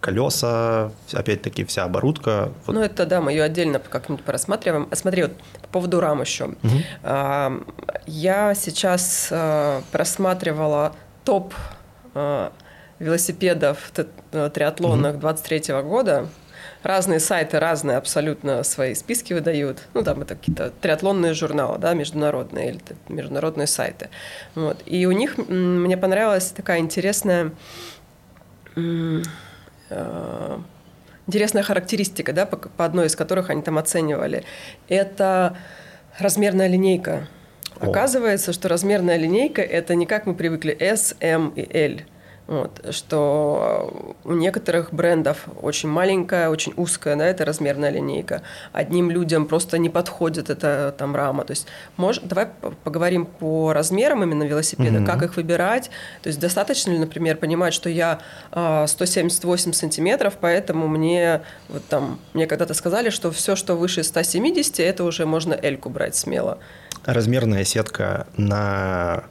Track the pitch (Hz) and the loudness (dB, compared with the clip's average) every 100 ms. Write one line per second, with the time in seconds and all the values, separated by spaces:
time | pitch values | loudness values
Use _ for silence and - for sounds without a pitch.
0 | - 98 139 - 120 117 113 113 110 107 | 0 0 0 0 0 2 2 2 0 -6
1 | - - 98 101 - - 101 - 90 92 | -10 -6 -2 -2 -2 -4 -4 -2 -2 0
2 | 135 156 - 107 107 135 - 214 214 208 | 0 0 0 0 0 -4 -4 0 0 0
3 | 170 180 151 151 156 160 165 139 - 135 | 2 2 2 2 2 2 0 0 -4 -8
4 | - 143 - 131 - 190 - 156 147 - | -6 -6 -4 -4 -2 -2 0 -2 -2 -2
5 | 185 185 151 - - - - 185 180 175 | 0 0 0 -2 -20 -20 -4 -2 0 2
6 | 160 147 127 - - - 117 131 170 - | 2 0 0 -4 -6 -2 2 2 2 -8
7 | - 139 139 139 139 131 - - - - | -2 0 0 0 0 -2 -8 -10 -8 -8
8 | - 156 175 190 208 202 - - - 180 | -8 -2 2 4 4 2 -2 -2 2 2
9 | 180 - - 165 160 151 147 135 - 151 | 2 -2 -2 0 2 2 2 0 -2 -2
10 | - - 190 185 180 151 156 147 151 - | 0 2 0 2 0 0 2 2 0 -2
11 | - - - 196 185 - - - - - | -20 -6 2 2 0 -10 -12 -14 -20 -20
12 | - 139 147 143 - - - - - - | -12 -4 -2 -2 -4 -8 -20 -20 -20 -8
13 | 165 170 175 180 185 170 143 147 - - | -2 0 0 0 0 2 2 0 -6 -6
14 | 151 - - 156 147 151 147 160 170 151 | -6 -8 -8 -2 -2 0 0 2 2 4
15 | 143 147 151 156 - 156 156 139 143 220 | 2 0 -2 -2 -2 -2 0 -2 0 0
16 | 233 143 139 - - - - - 202 190 | 2 2 0 -10 -20 -20 -20 -8 0 0
17 | 185 160 156 180 156 156 160 160 147 127 | 2 2 2 0 2 2 2 0 0 0
18 | 139 - 156 147 143 127 - - 131 107 | 0 -2 0 -2 -2 -2 -2 -2 -2 -2
19 | - - - 175 151 151 143 - - - | -4 -6 -2 -2 0 0 -2 -6 -6 -2
20 | 185 135 135 - - 160 151 - 185 151 | -2 -2 -6 -4 -4 -2 -4 -2 0 2
21 | 185 196 170 160 156 147 131 - 160 170 | 2 2 2 0 -2 0 -2 0 0 0
22 | 147 160 147 139 123 - 123 180 - - | -2 0 0 0 -4 -6 -6 -6 -14 -18
23 | - 151 143 139 160 156 147 - 123 - | -10 -8 -6 -4 -4 -2 -2 0 -2 -6
24 | - - - - - - 156 - - 180 | -16 -14 -16 -16 -12 -4 -4 -4 -4 0
25 | 180 185 277 - - 185 180 180 175 185 | 2 2 0 -2 -2 0 2 2 2 2
26 | 185 190 220 196 185 - 185 170 160 185 | 2 4 4 2 0 -6 0 0 0 0
27 | 185 208 202 180 160 156 - - - - | 0 0 2 2 0 -6 -18 -18 -18 -18
28 | - - - - - - - - 165 170 | -20 -20 -20 -20 -20 -20 -12 -6 -2 -2
29 | 165 160 165 - - - - - - - | 0 -2 -4 -10 -18 -20 -20 -20 -12 -8
30 | - 170 170 - - - 175 - - - | -6 -8 -8 -8 -8 -10 -12 -20 -20 -20
31 | - - - 196 214 208 202 190 180 208 | -20 -16 -4 0 2 0 2 -2 0 -2
32 | 196 - 143 151 190 196 - - 170 175 | -2 -4 -4 0 0 -2 -10 -2 0 2
33 | 160 - - 185 185 147 147 156 160 175 | 2 0 0 0 0 -2 0 -2 0 0
34 | 156 143 143 123 - - - - - 185 | 0 0 -2 -4 -6 -16 -16 -18 -2 0
35 | 196 196 196 185 180 180 - - - - | 0 2 2 4 2 0 -16 -20 -20 -20
36 | - - 196 202 208 190 190 185 190 185 | -20 -2 0 2 2 4 4 4 4 2
37 | 185 156 151 - - - - - - - | 0 -4 -6 -16 -20 -18 -16 -4 0 2
38 | 262 254 233 196 196 175 185 170 196 208 | 2 2 2 2 0 -2 0 2 4 4
39 | 180 170 165 196 285 294 180 170 165 175 | 4 2 4 4 2 2 0 0 2 2
40 | 170 214 214 175 170 160 160 - 180 214 | 2 0 -2 -2 -2 -2 -2 0 2 2
41 | - - 165 165 151 - - 170 147 - | 0 0 2 2 0 -4 -2 0 0 -2
42 | - - - - - 151 - - - - | -12 -20 -20 -20 -6 -4 -4 -8 -8 -8
43 | - 156 147 147 147 76 57 55 - - | -2 0 2 2 2 2 2 0 -2 -8
44 | - - - 170 170 208 - 170 165 156 | -14 -14 -2 2 2 0 0 0 0 0
45 | 170 165 139 151 - - - 147 156 156 | 2 4 2 -2 -6 -6 -4 -2 0 2
46 | 185 190 180 180 165 156 - - 170 - | 2 2 2 2 2 0 -2 -2 -2 -2
47 | 151 147 165 185 151 151 147 139 147 147 | 0 2 2 2 -2 0 0 0 0 0
48 | 139 139 - 156 - - - - 143 175 | -2 -4 -4 -8 -8 -18 -10 -6 0 2
49 | 180 170 170 160 151 160 - 165 170 170 | 2 2 2 2 2 0 0 0 2 0
50 | 175 - 165 165 - 147 151 143 143 139 | -2 -2 -2 -2 -4 -2 0 0 -2 -4
51 | 143 143 139 139 139 143 - - - - | -4 0 0 -2 -4 -6 -8 -16 -18 -2
52 | 180 240 180 185 220 - - 160 - 160 | 0 0 -2 -2 -2 -4 -8 -6 -6 0
53 | 175 180 170 - 160 160 160 151 160 185 | 2 2 0 -4 -2 2 2 2 2 2
54 | 269 277 180 151 147 147 156 - 120 107 | 4 4 2 2 0 0 -2 2 4 4
55 | 104 170 175 180 165 170 180 240 254 - | 4 2 0 -2 0 2 2 0 -2 -14
56 | - - - 151 170 175 202 269 - 170 | -16 -10 -6 -2 0 0 0 0 2 2
57 | 160 156 165 156 160 165 175 165 175 165 | 0 0 0 0 0 2 2 0 -2 0
58 | 170 156 - - - - 170 156 151 - | 2 0 -6 -18 -8 -2 2 2 2 0
59 | 180 190 170 170 175 175 175 165 160 - | 0 2 2 0 0 0 0 -2 -2 0
60 | 165 262 202 196 175 175 196 160 160 156 | 2 2 0 0 2 2 0 0 0 2
61 | 160 175 170 160 160 - - 147 - 147 | 2 4 4 2 -2 -20 -12 -12 -2 -2
62 | 135 - - 156 160 151 175 156 175 196 | -2 -6 -6 -2 0 0 0 -2 0 0
63 | 240 190 170 160 - 196 - 170 180 180 | 0 0 -4 -2 0 0 0 0 2 0
64 | 156 - 165 180 262 349 - - 170 185 | 0 0 0 2 2 2 0 2 0 2
65 | 175 165 160 160 160 156 151 135 - - | 0 0 0 0 0 0 0 -2 -6 -4
66 | - - - 139 - - - - - - | -2 -2 -2 -2 -2 -4 -10 -20 -16 -10
67 | - 120 110 127 117 101 98 110 110 - | 0 2 4 4 4 2 2 0 -2 -2
68 | 98 98 - - 104 104 101 98 95 92 | -2 -2 -4 0 2 2 2 0 0 0
69 | 87 87 - | 0 -2 -4